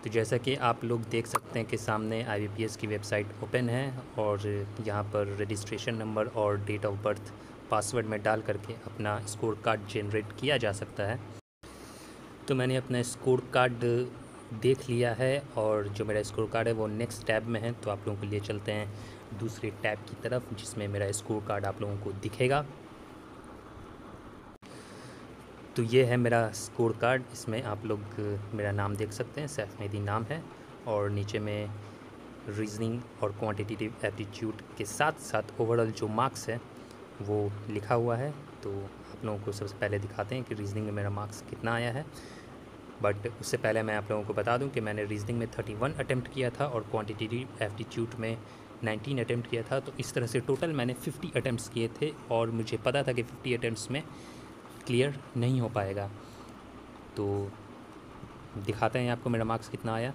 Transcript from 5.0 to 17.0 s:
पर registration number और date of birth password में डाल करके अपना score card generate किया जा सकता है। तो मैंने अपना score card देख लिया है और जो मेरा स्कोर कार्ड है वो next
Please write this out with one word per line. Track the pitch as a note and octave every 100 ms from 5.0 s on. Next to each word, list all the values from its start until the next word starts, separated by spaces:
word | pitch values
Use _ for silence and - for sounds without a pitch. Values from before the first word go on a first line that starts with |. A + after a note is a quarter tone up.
पर | G#2 G#2 G2+ G2+
registration | G#2 G#2 - G#2 -
number | A2+ A2 G#2+ A2 A#2
और | G#2 G#2 G2+
date | G#2 G#2
of | G2+ G#2
birth | G#2 - - - - -
password | A2 G#2+ B2 A2
में | G#2+
डाल | G#2+ A2
करके | A2 G2+ - A2+ -
अपना | - G#2 G#2 G#2
score | - A2+ G#2
card | A#2 A2 G2+
generate | A2 G#2 G#2+ G#2 -
किया | C3 C#3+
जा | A2+ G2+
सकता | - - G2+
है। | A#2 - - _ _ - - - - - - - - -
तो |
मैंने | C3+ B2+ B2+
अपना | B2+ B2 A#2+
score | - C3 B2+ B2
card | C3+ B2+ A#2 A#2+ A#2+ B2 - - - - A2+
देख | B2 C3 -
लिया | A#2+ A#2+
है | A2 C3 C#3 C#3 -
और | G#2+ G#2+ G#2
जो | G2+
मेरा | G#2+ G#2+
स्कोर | G#2 - G#2+
कार्ड | A2+ A2+
है |
वो | A2+ G#2+
next | G#2+